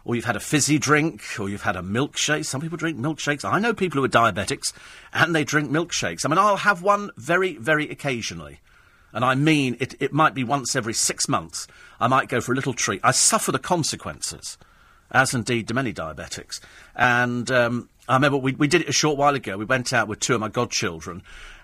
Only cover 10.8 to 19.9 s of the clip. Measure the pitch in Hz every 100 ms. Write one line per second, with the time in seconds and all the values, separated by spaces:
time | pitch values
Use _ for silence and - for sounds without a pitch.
10.8 | 110 107 - - - 120 82 - - -
11.8 | - - 117 131 101 123 110 131 135 120
12.8 | - 101 120 131 - 220 - - - 180
13.8 | 147 - - 71 - 76 - - - _
14.8 | _ _ _ 120 131 131 107 120 104 117
15.8 | 131 90 80 76 82 - - - - -
16.8 | - - 127 120 123 123 117 127 120 120
17.8 | - _ - 131 143 139 131 127 147 170
18.8 | 156 135 151 139 143 139 - 98 107 127
19.8 | 123